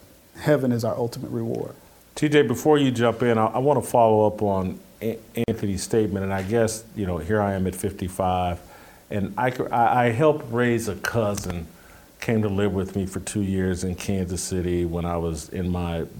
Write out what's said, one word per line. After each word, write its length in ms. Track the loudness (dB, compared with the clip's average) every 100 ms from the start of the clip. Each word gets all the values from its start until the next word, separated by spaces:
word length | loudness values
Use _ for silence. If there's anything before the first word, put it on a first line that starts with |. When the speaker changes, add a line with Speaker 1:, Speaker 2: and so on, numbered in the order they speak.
| -20 -20 -20 -4
Speaker 1:
heaven 320 | 2 2 2
is 140 | 0
our 100 | -2
ultimate 360 | -2 -4 -6 -8
reward. 440 | -6 -4 -6 -8 -12 -20 -20 -20
Speaker 2:
T 140 | -2 4
J, 140 | 6
before 340 | 4 2 4 4
you 140 | 4
jump 320 | 4 2 2
in, 160 | 2 4
I, 80 | 2
I 120 | 2
wanna 240 | 2 2
follow 440 | 2 4 6 6 4
up 160 | 2
on 360 | 0 0 -2 -6 -14 -8
A-, 180 | -6 -6 -8 -4 -2
Anthony's 340 | -2 -4 -4
statement, 420 | 0 2 2 0
and 100 | -2
I 80 | -4
guess, 420 | 0 2 2 -2 -10
you 120 | -6 -4
know, 100 | -4
here 240 | 0 0
I 140 | 2
am 120 | 0 -2
at 80 |
fifty-five, 840 | -2 -6 -4 -6 -2 0 0 0 -4 -10 -20 -20 -20 -8
and 220 | -6 -4 -2
I 120 | -2
c-, 140 | -2
I, 420 | -2 2 4 4 2
I 40 |
helped 420 | 4 4 2 -2
raise 360 | 0 0 0 -2
a 80 | -6
cousin, 720 | -4 0 0 -2 -6 -8 -10 -16 -20 -20 -20 -8
came 220 | -2 0
to 60 | 2
live 260 | 0 0
with 200 | 0 -2
me 120 | -4 -4
for 140 | -6
two 220 | -6 -4
years 420 | -2 0 0 -2
in 100 | -4
Kansas 480 | -4 -4 -2 -2 -4
City 420 | -4 -4 -2 0
when 200 | -2 -2
I 120 | -4 -2
was 320 | -4 -6 -8
in 220 | -6 -4
my 340 | -2 -2 -4 -6